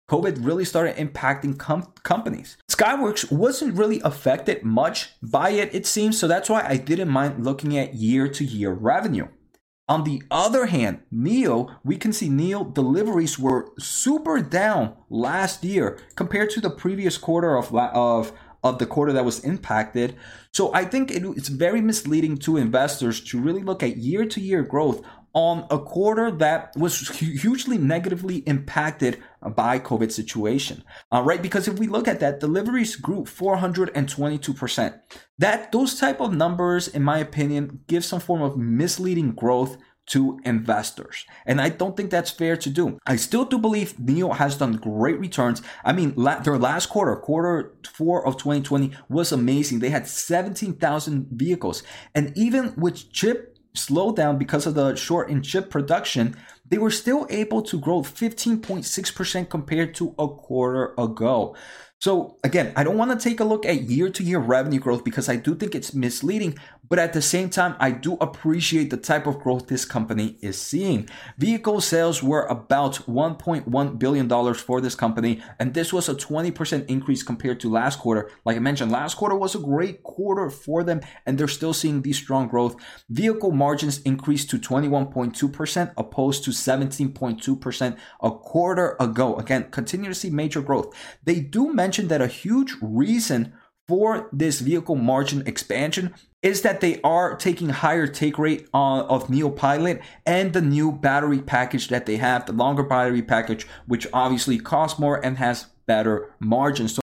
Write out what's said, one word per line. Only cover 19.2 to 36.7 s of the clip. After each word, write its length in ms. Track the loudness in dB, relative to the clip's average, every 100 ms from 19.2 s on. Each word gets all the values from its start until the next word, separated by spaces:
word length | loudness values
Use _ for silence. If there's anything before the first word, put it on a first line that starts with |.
was 200 | 0 -2
impacted. 720 | -4 -6 -2 -2 0 -2 -2 -4 -20 -20 -8
So 220 | 0 2
I 100 | 2 0
think 260 | 0 0
it, 100 | -2 -4 -6
it's 120 | -6
very 320 | 0 2 2
misleading 580 | 2 0 2 2 2 0
to 180 | 0 2
investors 640 | 4 2 2 0 -2 -2 -4
to 120 | -2
really 220 | 0 0
look 200 | -4 -2
at 160 | -2 -2
year-to-year 640 | -2 0 0 -2 0 0
growth 420 | 0 0 0 0 -6 -20 _
on 320 | 2 2 2 -2
a 100 | -4
quarter 520 | -2 0 2 2 0
that 420 | 2 2 2 -2 -2
was 320 | -2 -2 -6
hu-, 280 | -4 -4 0
hugely 400 | 0 0 0 2
negatively 600 | 2 2 -2 -4 -4 -4 0
impacted 760 | -2 0 -2 -2 0 0 -2 -10 _ -6 0
by 240 | 2 0
covid 320 | 0 0 0
situation, 720 | -2 -6 -2 0 0 -2 -10 -16 -20 -2
uh, 80 | 0
right? 200 | 2 0
Because 240 | 0 -2 -2
if 100 | -2
we 100 | -2
look 180 | 0 0
at 140 | 0
that, 180 | 0 0
deliveries 560 | 0 0 0 0 -2
grew 300 | -4 -6 -4 -6
four 300 | -4 0 0
hundred 340 | 0 0 0 0
and 120 | -4
twenty-two 460 | -2 -2 -2 -4
percent. 400 | -4 -4 -2 -2 -4 _ -20 -20 0
That, 340 | 0 0 0
those 260 | 0 0 0
type 220 | -2 0
of 120 | -2
numbers, 540 | 2 0 2 2